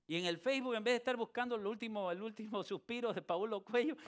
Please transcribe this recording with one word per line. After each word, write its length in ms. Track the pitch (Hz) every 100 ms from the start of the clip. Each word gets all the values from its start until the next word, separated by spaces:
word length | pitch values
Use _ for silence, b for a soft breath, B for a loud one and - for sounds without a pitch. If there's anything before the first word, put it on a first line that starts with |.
| -
Y 100 | 165
en 80 | 180
el 120 | 165
Facebook, 360 | 254 269 254 226
en 80 |
vez 80 | 220 240
de 20 |
estar 180 | 247 240
buscando 400 | 220 240 247 226
el 100 | 202
último, 460 | 220 226 214 180
el 100 | 180
último 420 | 220 214 214 208
<laughs> 20 | 185
suspiro 480 | 196 - 240 240
de 80 | 185
Paulo 420 | 160 175 220 202
Coelho, 320 | - 240 294 285